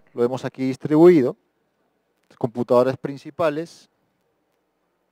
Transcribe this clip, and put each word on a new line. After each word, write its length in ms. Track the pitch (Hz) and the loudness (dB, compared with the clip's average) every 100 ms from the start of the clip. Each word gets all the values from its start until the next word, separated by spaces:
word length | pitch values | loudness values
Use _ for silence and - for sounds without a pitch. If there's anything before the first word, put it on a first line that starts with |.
| _ | _
lo 80 | 127 | -4
vemos 240 | 120 127 131 | -4 -4 -10
aquí 180 | - | -8
distribuido, 720 | 131 127 139 151 175 170 123 196 _ _ _ _ _ _ _ _ _ _ | -8 -6 -2 4 6 6 2 -4 _ _ _ _ _ _ _ _ _ _
computadores 600 | 120 123 117 123 127 131 | -10 -8 0 0 0 -4
principales, 920 | 139 139 151 - 165 147 165 - _ _ _ _ _ _ _ _ _ _ _ _ _ | -12 -14 -16 -6 -4 -4 -10 -18 _ _ _ _ _ _ _ _ _ _ _ _ _